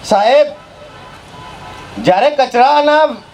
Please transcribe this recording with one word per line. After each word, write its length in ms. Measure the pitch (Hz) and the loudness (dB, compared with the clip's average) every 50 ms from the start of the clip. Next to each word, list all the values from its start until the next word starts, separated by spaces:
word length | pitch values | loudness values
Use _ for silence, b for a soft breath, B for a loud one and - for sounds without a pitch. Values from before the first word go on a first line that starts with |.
| - | -2
સાહેબ, 420 | - 214 196 208 226 262 294 294 - - - - - - - - - - - - - - - - - - - - - - - - - - - - - - 202 220 | -2 0 0 2 2 2 2 2 0 -4 -16 -20 -20 -20 -20 -20 -20 -20 -20 -20 -20 -20 -20 -20 -20 -20 -20 -20 -20 -20 -20 -20 -20 -20 -20 -20 -16 -14 -4 0
જ્યારે 260 | - 180 190 240 294 | 0 2 2 2 0
કચરાના, 760 | 285 269 254 247 - 240 247 269 294 294 294 294 294 302 311 294 247 214 - - | 2 0 -2 0 2 2 2 4 4 2 2 2 2 2 2 0 -2 -8 -14 -20